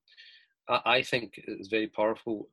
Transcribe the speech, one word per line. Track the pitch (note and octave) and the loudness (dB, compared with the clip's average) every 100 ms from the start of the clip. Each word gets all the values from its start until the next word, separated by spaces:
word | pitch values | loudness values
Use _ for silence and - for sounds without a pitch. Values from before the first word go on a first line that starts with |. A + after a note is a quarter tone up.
| _ - - - _ _ - | _ -20 -20 -20 _ _ -2
I, | A#2+ A#2 | 0 4
I | B2 | 2
think | B2 B2+ G#2 - | 2 -2 -2 -10
it's | - G#2 G2 | -10 -10 -2
very | A2 G#2+ | -2 0
powerful, | - G#2+ A2 A#2 G#2 - | 0 0 0 -4 -6 -8